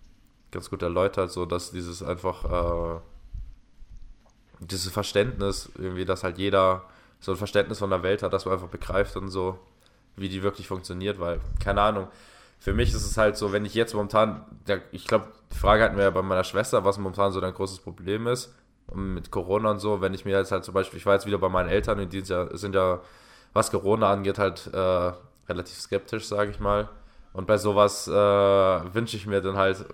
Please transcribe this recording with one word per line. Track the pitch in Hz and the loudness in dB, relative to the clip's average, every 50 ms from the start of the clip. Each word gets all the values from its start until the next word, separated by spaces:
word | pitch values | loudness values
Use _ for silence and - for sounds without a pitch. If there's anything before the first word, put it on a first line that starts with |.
| - - - _ _ _ _ _ _ _ | -20 -20 -20 _ _ _ _ _ _ _
ganz | - - - - | -12 -12 -10 -8
gut | - 90 | -8 -4
erläutert, | 90 85 82 90 92 98 - - 92 87 | -4 -2 2 2 2 2 2 0 -2 -2
so | - 90 90 | -2 -4 -4
dass | 85 87 87 - - | -2 -2 -4 -4 -8
dieses | - 92 87 87 85 87 92 | -10 -10 -10 -8 -10 -8 -6
einfach, | 87 90 87 90 92 87 - - - 90 87 87 85 85 85 85 82 82 82 | -6 -6 -4 -4 -6 -4 -4 -4 -2 -2 0 0 0 -2 -2 -4 -4 -6 -8
äh, | - - - - - - - - - - - - _ _ _ - - - - - - - - - _ _ _ _ _ _ - - | -12 -16 -20 -20 -18 -14 -12 -12 -12 -14 -16 -20 _ _ _ -20 -20 -18 -16 -18 -18 -18 -20 -20 _ _ _ _ _ _ -20 -18
dieses | - 85 95 92 87 92 | -12 -10 -8 -8 -8 -4
Verständnis | - 104 101 - - 101 101 127 127 - 98 98 95 - - - - - | -4 -4 -4 0 2 2 2 2 0 -2 -2 -2 -2 -4 -8 -12 -12 -8
irgendwie, | - 92 92 92 92 | -8 -6 -4 -4 -2
dass | 90 95 - - | -2 -2 -2 -2
halt | 92 87 92 | -4 -4 -2
jeder | 95 101 95 98 95 92 92 92 - - - - _ _ _ _ | 0 2 4 6 6 4 4 2 -4 -10 -20 -20 _ _ _ _
so | - - | -6 -6
ein | 95 87 | -4 -4
Verständnis | 104 98 - 104 98 - - - | -4 0 2 2 2 2 -2 -4
von | 101 98 | -2 -2
der | 95 92 85 | 0 0 2
Welt | 92 101 104 - | 0 0 0 0
hat, | 92 - | -2 -2
dass | 95 - | -2 0
man | 92 95 | -2 -2
einfach | 90 92 85 | -2 -2 -8
begreift | - - - - 92 95 101 - - 98 | -10 -10 -8 -2 0 0 0 0 -2 -6
und | 95 98 | -8 -6
so, | 87 95 92 92 92 92 - _ _ _ _ _ _ _ _ _ _ | -4 -2 -2 -2 -4 -6 -12 _ _ _ _ _ _ _ _ _ _
wie | - 98 95 | -8 -8 -6
die | 92 95 92 | -4 -2 -2
wirklich | 101 95 - 92 - | -2 -2 -4 -8 -10
funktioniert, | 95 92 85 - 95 90 92 101 101 95 | -10 -10 -8 -10 -8 -6 -4 -4 -4 -2
weil, | 85 85 85 82 - - - - - | -4 -4 -4 -4 -4 -4 -4 -2 -2
keine | 101 98 101 | 0 2 4
Ahnung, | 101 107 107 98 92 - - - - - - - - - _ _ | 4 2 2 0 -4 -6 -12 -20 -20 -20 -20 -20 -20 -20 _ _
für | - - 98 | -4 0 2
mich | 110 120 - | 2 2 2
ist | - - - | 2 0 -2
es | - - 113 | -2 2 4
halt | 107 107 104 - | 4 4 2 2
so, | 107 101 95 | -2 0 0
wenn | 104 104 | -2 -2
ich | 101 - | -2 0
jetzt | 110 117 113 - | 0 0 0 0
momentan, | 107 104 98 110 107 110 110 107 - - - - - - - | -2 -4 0 2 2 2 2 0 -4 -12 -16 -20 -12 -4 -2
der, | 101 92 - - | -2 -2 -4 -8
ich | - 104 - - | -14 -12 -2 0
glaub, | 113 110 104 - - - _ _ | 0 0 0 -2 -10 -20 _ _
die | - - | -6 0
Frage | - 101 107 107 113 | 4 6 6 6 6
hatten | 107 - 98 | 4 4 4
wir | 101 | 4
ja | 98 | 4
bei | 87 95 | 4 2
meiner | 92 95 95 92 92 | 0 2 2 0 0
Schwester, | - - 92 113 - - 113 92 | 0 0 -2 0 2 0 2 4
was | 98 98 101 | 2 2 2
momentan | 101 95 90 101 101 101 | -4 -4 0 2 2 2
so | 95 95 | 2 0
dein | 90 92 90 | -2 -4 -4
großes | - 98 95 95 90 | -4 -6 -6 -6 -10
Problem | - - 90 - 87 90 101 107 117 117 | -14 -14 -14 -10 -6 -4 -4 -2 0 -2
ist, | 127 127 - - - _ _ _ _ _ _ - | -2 -2 -4 -10 -18 _ _ _ _ _ _ -12
und | - 95 95 95 92 | -8 -6 -6 -4 -6
mit | 87 82 - | -6 -8 -6
Corona | - 101 87 90 95 107 113 107 | -6 -6 -2 0 0 2 2 2
und | 104 98 | 0 0
so, | 98 107 104 95 | 0 -2 0 0
wenn | 92 95 95 | 0 -2 -2
ich | 92 - | -2 -2
mir | 101 95 98 | 0 0 2
jetzt | 95 - | 2 0
halt | 101 92 87 | -2 -4 -4
zum | - 92 | -2 -2
Beispiel, | 95 95 - - 87 | -2 -2 -2 -6 -2
ich | - | 2
war | 101 98 | 2 2
jetzt | 98 - 104 | 4 2 0
wieder | 101 98 | -2 0
bei | 92 92 | 0 0
meinen | 92 92 90 87 | 2 0 0 2
Eltern | 90 98 - - 107 101 | 2 0 2 0 -2 -2
und | 101 87 | -2 -4
die | 85 98 | -6 -8
sind | 92 95 | -6 -2
ja, | 92 87 90 - - 80 | -2 -2 -2 -4 -6 -8
sind | 98 101 95 | -6 -2 0
ja, | 95 92 92 90 87 - - - - - - - - - _ _ | 2 2 2 2 -2 -4 -12 -20 -20 -20 -20 -20 -20 -20 _ _
was | 104 110 - | 0 2 2
Corona | - 98 90 95 107 113 110 98 | 0 0 2 2 4 4 4 4
angeht, | 101 101 98 98 95 - | 4 2 2 -2 0 2
halt, | 104 95 87 - - - - | 0 0 0 -4 -10 -6 -2
äh, | - 92 92 92 90 87 90 90 - - - _ _ _ - | 0 2 2 2 2 2 0 -2 -6 -14 -20 _ _ _ -8
relativ | 87 87 87 - - - | -8 -8 -8 -10 -12 -16
skeptisch, | - - 101 98 - - - 110 104 - | -8 -4 -4 -4 -4 -4 -8 -8 -6 -4
sag | 104 101 104 104 | -2 -2 -2 -2
ich | 101 - | -2 -4
mal. | 104 101 101 104 104 - - - - - - - - - - | -2 0 0 0 0 -4 -8 -16 -20 -20 -20 -20 -20 -14 -12
Und | 95 95 92 | -6 2 2
bei | 107 101 | 2 4
sowas, | 95 104 101 101 104 104 - - - - | 4 4 6 6 6 6 4 0 -4 0
äh, | 80 | 4
wünsch | 101 104 101 101 101 101 98 98 98 95 95 92 87 80 90 92 113 117 113 - | 4 6 6 6 6 6 6 6 6 6 6 4 2 0 -2 -4 -4 -4 -2 -6
ich | 104 92 107 | -8 -4 -2
mir | 101 98 | 0 0
dann | 90 95 98 98 | 0 0 0 2
halt, | 95 95 95 95 - - | 2 2 2 0 -6 -12